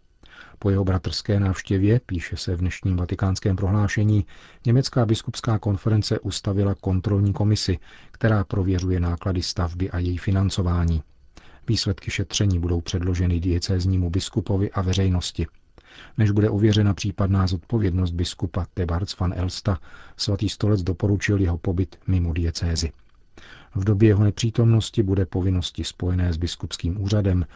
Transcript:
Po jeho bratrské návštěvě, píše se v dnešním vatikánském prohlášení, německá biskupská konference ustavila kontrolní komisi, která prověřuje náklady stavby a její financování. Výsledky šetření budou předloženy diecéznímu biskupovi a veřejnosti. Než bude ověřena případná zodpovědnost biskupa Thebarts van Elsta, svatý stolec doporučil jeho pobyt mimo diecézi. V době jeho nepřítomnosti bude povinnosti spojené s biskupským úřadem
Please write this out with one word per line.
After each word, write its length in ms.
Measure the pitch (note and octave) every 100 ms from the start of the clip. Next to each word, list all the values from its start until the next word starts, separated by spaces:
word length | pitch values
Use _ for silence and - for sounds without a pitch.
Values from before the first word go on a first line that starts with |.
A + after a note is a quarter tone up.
| _ _ - - - -
Po 100 | G2+
jeho 140 | G2
bratrské 560 | F#2+ F2+ - - - G2+
návštěvě, 600 | G2 F#2 - G2 G2+ A#2+ -
píše 320 | F2+ - F2+
se 180 | - E2+
v 40 |
dnešním 380 | F2+ - G2 F2+
vatikánském 580 | F2 F#2+ G2 F#2 G#2+ F#2
prohlášení, 720 | F#2+ G#2 G2+ - G#2 G#2 - - - - A#2+
německá 400 | A#2+ B2+ C3 A2
biskupská 540 | A2 - - - A2
konference 600 | G#2 F#2+ A2+ G#2+ - A2
ustavila 560 | G2+ - - G2 G2 G2
kontrolní 580 | G2 F#2+ G2+ G2+ G2+
komisi, 460 | G2 G#2 G#2+ - F2+ - - -
která 320 | - A2+ G#2+
prověřuje 560 | F#2+ G2+ F#2+ F#2 F#2 F2+
náklady 440 | F2 F2 G2 F2+
stavby 480 | E2 - F2 F2 F#2+
a 80 | F2+
její 180 | F2+ F2+
financování. 840 | - F#2+ F#2+ - F2 F2 E2+ E2 - _ - - - - -
Výsledky 440 | A2 G#2+ F#2+ -
šetření 480 | - F#2 - G#2 F2+
budou 220 | E2+ F2
předloženy 580 | - F#2 F2 F2 F2+ E2+
diecéznímu 680 | F2+ E2+ - F#2 F2+ F#2 F2
biskupovi 640 | F#2 - A2+ - F#2+ G2+
a 100 | -
veřejnosti. 640 | F#2 F#2 F#2+ F2+ - - E2+ - _ _ - - - -
Než 140 | G#2
bude 180 | G2+ G#2+
ověřena 440 | G2+ G#2+ G#2 G2+
případná 540 | G2 G#2 - G2 G2 F#2
zodpovědnost 640 | F#2 - A#2 G2+ F2+ F2+
biskupa 540 | E2+ F2 - F#2 - F2
Thebarts 460 | - E2+ E2+ F#2+ -
van 140 | F2+ F2
Elsta, 400 | F2+ - - F#2+ - - - -
svatý 320 | - G2 G2+
stolec 340 | - G#2 G#2
doporučil 580 | F2 F2 G2+ G2+ - G2+
jeho 160 | F2+ E2
pobyt 420 | - F2 F#2 - -
mimo 260 | F#2 E2+
diecézi. 580 | E2 E2+ - E2+ E2 D#2 - - - - - - - - G2
V 80 |
době 260 | F#2+ G2+ A2
jeho 140 | G2
nepřítomnosti 800 | G#2 - A2+ A2 A2+ A2+ - -
bude 220 | G2 F#2+ F#2
povinnosti 580 | F#2 F#2+ F#2 - -
spojené 500 | E2 - F2+ F2+ F2+
s 40 | E2
biskupským 640 | E2+ - - - E2+ G2
úřadem 440 | G2 G#2 G2 F2+ E2+